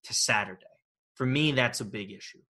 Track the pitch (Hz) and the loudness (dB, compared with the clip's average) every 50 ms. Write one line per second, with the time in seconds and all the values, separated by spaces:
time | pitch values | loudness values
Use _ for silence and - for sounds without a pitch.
0 | _ - - - - - 117 104 101 98 92 - - - _ _ _ _ _ _ | _ -4 -2 0 2 2 2 2 0 -2 -8 -16 -18 -20 _ _ _ _ _ _
1 | _ _ _ - 135 127 131 143 151 156 139 131 123 117 - - 123 101 101 107 | _ _ _ -2 0 0 2 2 2 2 4 4 2 2 0 -4 -8 -6 -8 -8
2 | 101 98 101 98 - - - - _ _ | -10 -10 -12 -16 -16 -20 -20 -20 _ _